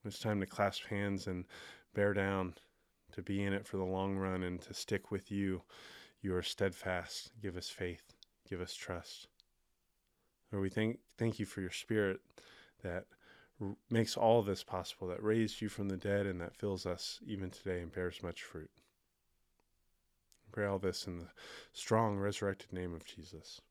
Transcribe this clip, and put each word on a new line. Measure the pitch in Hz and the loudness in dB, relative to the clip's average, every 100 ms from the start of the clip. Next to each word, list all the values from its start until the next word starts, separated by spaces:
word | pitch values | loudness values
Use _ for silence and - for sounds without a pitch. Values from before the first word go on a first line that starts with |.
When | 110 | -6
it's | - | -4
time | 113 104 | 0 2
to | 95 | 0
clasp | - 101 - - | 2 2 2 -4
hands | 101 101 98 - | 0 0 0 -2
and | 90 90 - - - _ | -4 -6 -14 -16 -18 _
bear | - 101 | 4 4
down, | 101 98 98 92 87 - _ _ _ - | 6 4 2 0 -4 -20 _ _ _ -14
to | - | -10
be | 92 98 | 0 2
in | 98 | 4
it | 98 - | 2 0
for | 98 | -2
the | |
long | 92 95 95 95 | 0 2 2 2
run | 95 92 | 2 0
and | 90 90 | 0 -4
to | - | -6
stick | - - 98 - | -10 -2 -2 0
with | 98 - | -6 -2
you, | 101 98 92 - - - - - _ | 0 2 0 -6 -20 -18 -18 -20 _
you | 98 | 0
are | 90 | 2
steadfast. | 87 - 98 95 92 90 90 - - 117 | 0 2 2 2 -2 -2 -2 -8 -10 -8
Give | 104 90 | -6 -6
us | - | -8
faith. | - 90 82 - - - _ - | -4 -4 -6 -14 -20 -20 _ -8
Give | 90 | -6
us | 87 | -6
trust. | - - 87 - - - _ _ _ _ _ _ _ _ _ _ _ _ | -8 -6 -8 -8 -16 -18 _ _ _ _ _ _ _ _ _ _ _ _
Lord, | 101 | 0
we | 98 | 2
thank, | 107 110 120 _ - | 4 2 2 _ 0
thank | 113 107 | 0 2
you | 104 | -4
for | - | -2
your | 92 | -4
Spirit | - - 110 98 95 _ - - - - _ | -6 0 4 4 2 _ -20 -20 -20 -20 _
that | 95 87 - - - - - _ | -6 -6 -8 -20 -20 -20 -20 _
r-, | 98 - _ | -6 -6 _
makes | 113 110 - | 4 4 4
all | 113 117 | 8 8
this | 101 92 | 6 0
possible, | - 92 87 - 90 | -2 -4 -4 -6 -6
that | 90 | -2
raised | 107 113 110 - | 2 4 2 0
you | 107 | -6
from | - 101 | -2 -2
the | 92 | 0
dead | 101 101 98 | 2 2 2
and | 90 | -2
that | 87 - | -6 -4
fills | 104 92 90 | -2 -2 -2
us | 87 - - | -4 -4 -8
even | - 101 92 | -6 -4 -4
today | - 98 90 | -6 -4 -4
and | 85 | -4
bears | 92 90 - | -2 -2 -2
much | 87 85 | -6 -6
fruit. | - 82 78 _ _ _ _ _ _ _ _ _ _ _ _ _ _ _ _ - | -10 -12 -12 _ _ _ _ _ _ _ _ _ _ _ _ _ _ _ _ -20
We | - | -10
pray | 107 101 | -2 0
all | 98 | 2
this | 95 90 - | 0 0 -4
in | 87 | -6
the | 82 - - - - | -10 -14 -16 -16 -14
strong, | - - 113 113 101 | -10 4 6 6 4
resurrected | 101 98 101 95 - | 0 2 -2 -2 -6
name | 92 90 | -4 -4
of | 82 | -4
Jesus. | - - 90 80 - - _ | -10 -16 -14 -14 -14 -18 _